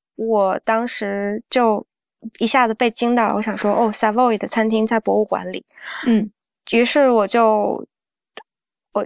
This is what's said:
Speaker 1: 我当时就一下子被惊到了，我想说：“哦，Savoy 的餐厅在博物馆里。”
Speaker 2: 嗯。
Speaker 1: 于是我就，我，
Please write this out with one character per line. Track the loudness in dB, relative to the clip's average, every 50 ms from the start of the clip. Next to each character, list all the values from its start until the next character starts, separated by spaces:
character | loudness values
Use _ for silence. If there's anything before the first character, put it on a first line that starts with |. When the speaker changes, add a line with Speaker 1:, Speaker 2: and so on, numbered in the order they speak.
| _ _ _
Speaker 1:
我 | -6 -2 0 0 2 2 0 0 -2 -2
当 | -2 -2 -2 -2
时 | -4 -6 -6 -6 -6 -6 -4 -4 -6 -6 -8 -6 -2
就 | 0 2 2 2 2 0 -4 _ _ _ _ _ _ _ -20 -16 -6
一 | -4 -2
下 | 0 2 2 2
子 | 2 0
被 | 0 -2 -2
惊 | -2 -2 -2 0 2
到 | 2 0
了， | 0 0
我 | -2
想 | -4 -4 -4
说 | -2 -2 0 0
：“哦， | 2 0 0
Savoy | 0 0 -2 0 2 2 2 2 2
的 | -2 -4
餐 | -4 -2 -2 0 0
厅 | 0 0 0
在 | 0 0 0
博 | 0 0 0
物 | 0 0
馆 | 0 -4 -6 -6 -8
里。” | -10 -12 -12 _ _ -20 -16 -14 -12 -4 0
Speaker 2:
嗯。 | 2 2 2 0 -2 -8 _ _ _ _ _ -6 -2
Speaker 1:
于 | 0 2 2
是 | 2 4 4 4 4
我 | 4 2 2
就， | 2 2 4 4 4 4 2 0 -2 -4 -6 -10 -14 _ _ _ _ _ _ _ _ -20 -20 -20 _ _ _ _ _ _ _ _ _ -6
我， | -4 -2